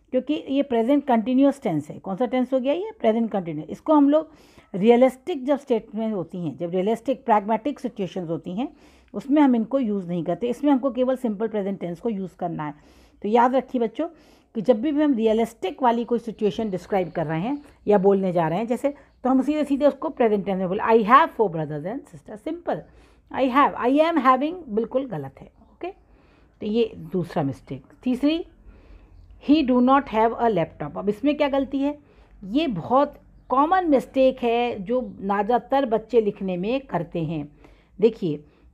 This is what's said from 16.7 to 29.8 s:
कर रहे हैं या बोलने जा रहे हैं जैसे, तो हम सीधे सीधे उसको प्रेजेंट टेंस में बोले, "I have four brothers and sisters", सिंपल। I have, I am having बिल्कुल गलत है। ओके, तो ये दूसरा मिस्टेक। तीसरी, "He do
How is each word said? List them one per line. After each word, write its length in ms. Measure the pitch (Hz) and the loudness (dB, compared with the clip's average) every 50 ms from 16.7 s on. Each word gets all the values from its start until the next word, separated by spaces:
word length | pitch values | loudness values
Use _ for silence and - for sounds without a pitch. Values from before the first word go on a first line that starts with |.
| 185 175 - - 214 190 185 160 | -6 -6 -6 -4 -2 -2 -2 -2
कर 140 | - 175 160 | -4 -4 -4
रहे 140 | 151 160 160 | -2 -2 -4
हैं 180 | 180 247 294 285 - - - _ - 208 | -4 -4 -6 -6 -10 -14 -20 _ 0 2
या 100 | 202 208 | 2 4
बोलने 340 | 180 202 196 196 190 185 170 | 6 4 4 4 2 0 0
जा 140 | 175 165 156 | 0 0 0
रहे 120 | 165 190 | 0 -2
हैं 80 | 233 220 | -2 -2
जैसे, 260 | 240 233 - 285 285 - - _ _ _ - | -2 -2 -2 -4 -4 -6 -14 _ _ _ -2
तो 60 | 254 | 0
हम 120 | 262 262 | 2 2
सीधे 220 | 262 302 302 302 285 | 2 0 0 -2 -2
सीधे 220 | 285 285 254 294 | -2 0 2 2
उसको 240 | 277 277 - - 320 | 2 2 0 -4 -6
प्रेजेंट 360 | - - 247 220 208 208 175 | -2 0 0 2 2 0 -2
टेंस 120 | 190 190 185 | -2 -4 -2
में 80 | 190 175 | -2 -2
बोले, 160 | 175 - - | -4 -2 2
"I 200 | 226 226 240 208 | 4 4 4 6
have 260 | 196 247 285 330 320 | 6 6 6 6 4
four 180 | - - 214 190 | 0 0 -2 0
brothers 360 | 160 160 156 143 151 147 151 | -2 -4 -6 -6 -6 -8 -8
and 160 | 185 233 285 - | -8 -10 -10 -12
sisters", 320 | - - 143 - - 214 202 | -16 -20 -20 -18 -18 -16 -12
सिंपल। 440 | - 320 320 349 - 320 247 156 - - - - - _ _ _ _ - | -10 -10 -10 -8 -6 -8 -8 -8 -8 -12 -20 -20 -20 _ _ _ _ -10
I 180 | - - 262 269 | -4 -2 -2 2
have, 240 | 233 285 277 214 - - | 4 4 4 4 2 0
I 120 | 220 247 277 294 | -2 0 2 2
am 180 | 311 330 339 311 | 2 2 2 2
having 360 | 233 254 262 247 285 311 359 370 320 254 | 2 4 2 2 2 -2 -6 -8 -10 -6
बिल्कुल 360 | 202 220 233 226 - 254 277 | -4 -4 -2 -2 -2 -4 -4
गलत 300 | 254 190 151 135 131 - - | -6 -8 -10 -10 -10 -14 -18
है। 80 | 196 - | -20 -20
ओके, 400 | _ _ _ _ _ - - 359 403 _ _ _ _ _ _ _ _ _ _ _ _ - | _ _ _ _ _ -14 -12 -12 -12 _ _ _ _ _ _ _ _ _ _ _ _ -10
तो 40 | 214 | -6
ये 260 | 208 208 233 226 - - 170 160 160 | -2 0 0 0 0 -4 -8 -10 -6
दूसरा 320 | - 185 165 175 - 180 143 | -4 -4 -4 -2 -2 -2 -2
मिस्टेक। 400 | 139 131 - - - 139 127 - - - _ - | -2 -4 -6 -10 -14 -14 -14 -14 -18 -18 _ -4
तीसरी, 420 | 254 254 240 285 294 320 339 370 - _ - - - - - - - - - - - - - - - - - - - | -4 -2 0 0 0 0 -2 -4 -10 _ -20 -20 -20 -20 -20 -20 -20 -20 -20 -20 -20 -20 -20 -20 -20 -20 -6 0 2
"He 80 | 285 320 285 | 4 4 4
do 180 | 240 254 247 | 4 4 4